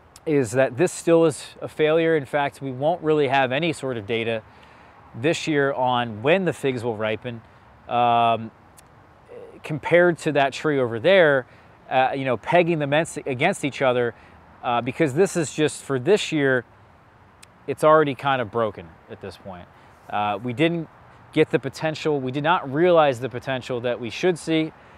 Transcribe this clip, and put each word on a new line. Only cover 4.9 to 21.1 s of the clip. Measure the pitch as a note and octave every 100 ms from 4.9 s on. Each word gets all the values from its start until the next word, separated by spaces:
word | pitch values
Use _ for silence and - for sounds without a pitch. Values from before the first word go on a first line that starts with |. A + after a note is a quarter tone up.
| - - A#2
this | C3+ D#3+ -
year | D3 C#3
on | C#3 B2+ B2 A#2+ G#2
when | B2 F#3+
the | F3+
figs | C3 C#3 B2+
will | A#2+ G#2+
ripen, | G#2+ A2 B2 A#2 - - - - -
um, | A#2+ A#2+ A#2 A#2 A2+ A2+ - - - - - - - _ - - -
compared | - D3+ - E3+ F3 E3
to | -
that | C#3+ C#3
tree | - D#3 C#3+
over | B2 A2+
there, | C3 G3 D#3+ C3+ A#2+ - - - -
uh, | C3 C3
you | C3+ C3+
know, | A#2
pegging | - E3+ E3+ E3
them | C#3+
against, | D3 E3 - C#3+
against | B2+ E3 G3+
each | D3 -
other, | C3+ B2 A#2+ - - - - -
uh, | B2+ A#2+
because | A#2+ - D#3+
this | C3 G3 F3
is | D3+
just, | - D3+ -
for | - C3+
this | B2+ G3+ -
year, | D#3+ C#3 C3 - - - _ _ _ - _ - _ -
it's | C3 D#3
already | D#3 D3+
kind | B2+ C#3 C3+
of | A2
broken | A#2+ A2 G2+ E2+ E2 -
at | G#2+
this | G2 -
point. | G2+ F2+ F2 - - - -
Uh, | G#2 G#2 G2+
we | B2
didn't | A#2+ E3 E3+ D#3 - -